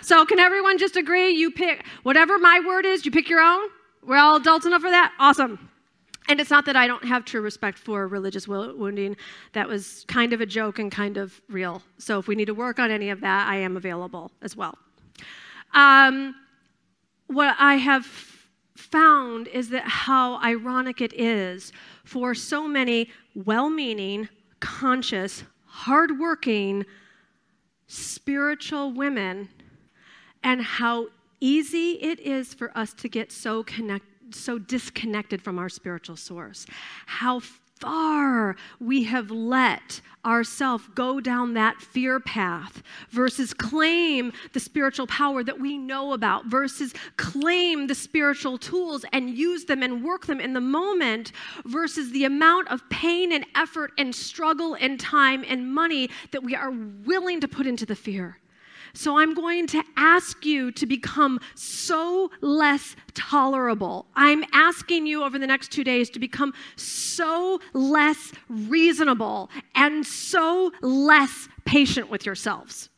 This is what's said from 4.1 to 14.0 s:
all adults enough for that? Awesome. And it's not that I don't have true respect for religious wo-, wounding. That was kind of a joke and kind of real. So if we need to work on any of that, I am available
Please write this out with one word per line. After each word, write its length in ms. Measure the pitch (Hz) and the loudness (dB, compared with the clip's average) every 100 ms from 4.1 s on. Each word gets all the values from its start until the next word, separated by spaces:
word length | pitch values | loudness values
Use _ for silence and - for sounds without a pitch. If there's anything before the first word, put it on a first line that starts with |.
| 269 | 6
all 180 | 294 302 | 8 8
adults 300 | 285 320 339 | 6 4 4
enough 160 | 349 | 2
for 80 | 349 | 4
that? 240 | 349 330 - | 4 4 6
Awesome. 500 | 277 277 254 208 - _ _ _ _ - - | 6 6 2 -2 -18 _ _ _ _ -10 0
And 120 | 285 | 0
it's 80 | 294 | 6
not 160 | 294 294 | 4 6
that 100 | 269 | 4
I 120 | 240 | 4
don't 180 | 247 247 | 2 -2
have 180 | 247 | -2
true 160 | 233 233 | -2 -6
respect 360 | 214 - 208 - | -6 -6 -8 -8
for 300 | - 208 190 | -8 -6 -4
religious 400 | 202 196 196 202 | -6 -6 -8 -8
wo-, 260 | 196 226 269 | -8 -8 -8
wounding. 400 | 202 202 202 202 - - - | -8 -6 -6 -8 -16 -20 -12
That 140 | 214 - | -8 -6
was 380 | 208 190 - - | -6 -10 -16 -2
kind 240 | 247 233 | 2 2
of 80 | 233 | 0
a 40 | 220 | -4
joke 320 | 214 214 196 | -4 -6 -6
and 140 | 208 | -8
kind 240 | 202 202 196 | -6 -6 -6
of 260 | 196 - _ | -10 -14 _
real. 320 | 190 180 180 _ _ | -8 -8 -10 _ _
So 200 | - 208 | -6 -4
if 80 | 185 | -2
we 80 | 208 | -2
need 100 | 208 | -2
to 80 | |
work 260 | 214 247 240 | -4 -6 -2
on 120 | 240 | -2
any 180 | 214 202 | -2 -4
of 120 | 196 | -4
that, 260 | 196 196 202 | -2 0 0
I 100 | 196 | -2
am 200 | 185 185 | -4 -6
available 540 | 185 175 | -6 -8